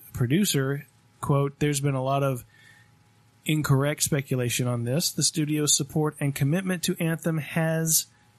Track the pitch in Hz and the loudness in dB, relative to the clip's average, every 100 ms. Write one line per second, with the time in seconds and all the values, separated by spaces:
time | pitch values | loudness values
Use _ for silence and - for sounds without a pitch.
0 | - - 120 165 208 143 135 143 - _ | -10 -2 2 4 2 2 0 -4 -8 _
1 | _ - - 139 143 143 147 143 143 135 | _ -10 0 2 2 0 -2 0 0 0
2 | 131 139 139 123 - - - - - _ | 0 0 0 -2 -8 -20 -20 -20 -20 _
3 | _ _ _ _ - 156 139 135 143 151 | _ _ _ _ -2 0 4 2 2 0
4 | - 151 - 127 120 - 123 120 120 135 | 0 -2 -2 -2 0 0 -2 -2 0 0
5 | - - 143 - 151 151 143 - 143 160 | -2 0 -2 0 -2 0 2 0 0 0
6 | 151 - 143 139 139 175 185 175 - - | -2 -2 -4 0 0 0 -2 -4 -2 -2
7 | 165 165 170 160 139 170 160 160 160 160 | -2 -2 -2 -4 -2 -2 0 0 0 0
8 | - _ _ | -2 _ _